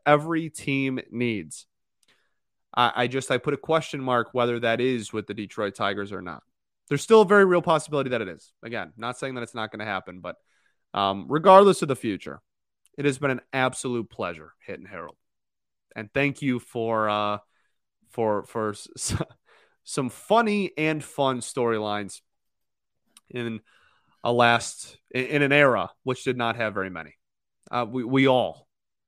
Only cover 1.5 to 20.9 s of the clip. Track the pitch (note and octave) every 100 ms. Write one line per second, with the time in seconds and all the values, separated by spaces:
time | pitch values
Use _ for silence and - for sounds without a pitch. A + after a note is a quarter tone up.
1.5 | - - _ _ _ _ _ _ _ _
2.5 | _ _ - A#2+ - B2 C3 - B2+ D3+
3.5 | C#3+ - D#3+ - C#3+ C3 B2 A2+ B2+ A#2+
4.5 | A#2 A#2 A2+ B2+ A#2+ G#2 A2 G#2 G#2 G2+
5.5 | - G2+ - G2+ G2+ G2+ F#2 F2+ C#2+ -
6.5 | _ _ _ - C#3+ - A3 F#3+ G3+ F#3+
7.5 | F3 F3 D#3 D3+ D3 C3 A#2+ F#2+ D#2+ _
8.5 | _ A#2 A2+ E2 G#2+ A#2 B2+ C3+ B2+ A#2
9.5 | A#2 A2 G#2+ G#2+ F#2+ F#2 F2+ F2 - _
10.5 | _ _ _ _ G2+ G2 G2 D2 D3 F#3
11.5 | F#3+ G3+ F3+ D3 B2+ A#2 F#2+ - C#2+ _
12.5 | _ _ _ _ - C#3+ B2+ C#3+ B2+ -
13.5 | C3+ B2+ - C3 A#2+ G#2 - F#2 E2 D#2
14.5 | _ - F2+ - F#2 E2 - _ _ _
15.5 | _ _ _ _ A2 G#2 C3+ C#3+ C#3 C#3+
16.5 | B2 - A#2+ A2+ A2 G#2+ G#2 G#2 G#2 -
17.5 | _ _ _ _ _ _ - A2 G#2 -
18.5 | A#2 G#2+ G2+ - - - - - _ _
19.5 | _ _ _ - - B2+ - - A3 A3
20.5 | G#3 F3+ - D#3